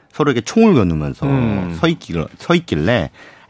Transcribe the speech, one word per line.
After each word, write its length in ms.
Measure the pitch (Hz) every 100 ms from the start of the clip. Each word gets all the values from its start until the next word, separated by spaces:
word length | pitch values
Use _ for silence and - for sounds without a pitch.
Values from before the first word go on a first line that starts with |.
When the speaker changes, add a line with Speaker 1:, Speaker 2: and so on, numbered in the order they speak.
| _
Speaker 1:
서로에게 300 | - 143 120
총을 320 | - 220 226
겨누면서 500 | 151 90 78 73 - 139
Speaker 2:
음. 480 | 135 117 67 87 85
Speaker 1:
서 80 | 170
있길-, 380 | 170 - 82 76 -
서 180 | -
있길래 540 | 175 170 82 82 120 73 - - - _